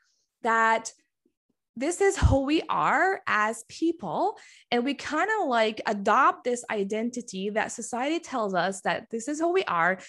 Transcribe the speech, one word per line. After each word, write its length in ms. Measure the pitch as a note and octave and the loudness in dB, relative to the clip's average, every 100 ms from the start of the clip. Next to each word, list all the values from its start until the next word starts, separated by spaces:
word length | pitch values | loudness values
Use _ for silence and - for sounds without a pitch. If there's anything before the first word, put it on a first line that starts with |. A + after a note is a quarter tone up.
| _ _ _ _ | _ _ _ _
that 500 | A3+ A3+ A3+ A3+ A#3+ - _ _ _ _ _ _ _ - | 0 2 4 2 -2 -16 _ _ _ _ _ _ _ -4
this 240 | C#4+ E4+ | -2 2
is 160 | G4 G4 | 2 4
who 260 | - C4+ | 4 4
we 180 | C4+ D#4 - | 4 0 0
are 540 | F#3 D#3 B3+ F#4 F#4+ - | 0 2 2 2 0 -2
as 340 | G#3 G#3+ A3+ - | 0 0 -2 -10
people. 680 | - E4 E4 F#3 E3+ E4+ - - - - | -4 -4 -2 -4 -2 -2 -4 -12 -20 -4
And 120 | A#3+ | -2
we 100 | B3 | 0
kinda, 500 | C#4 - D4+ F#4+ A4 | -4 -4 -2 0 0
like, 360 | D#4+ A#3 A3 A3 - | 2 2 2 0 -4
adopt 560 | G#3+ G3 A3 D#4 F#4 | -2 2 4 4 2
this 220 | B3+ A#3+ - | -2 -4 -4
identity 800 | A3 G3 G#3+ A#3+ A#3+ - F#3+ G3+ | -4 -2 -2 -4 -6 -8 -6 -4
that 200 | G#3 G3+ | -2 -2
society 480 | - G#3+ A#3 C#4 E4 | -6 -8 -4 -2 -4
tells 340 | - C4 G#3 | -4 -4 -2
us 280 | F#3 F3+ F#3+ | 0 0 -2
that 280 | G3 E3+ - | -4 -4 -4
this 180 | A#3 A3+ | -8 -6
is 100 | D4+ | -2
who 140 | E4+ | 0
we 100 | F#4 | 0
are. 360 | F#4+ F3 E3+ F#3+ | 0 2 0 0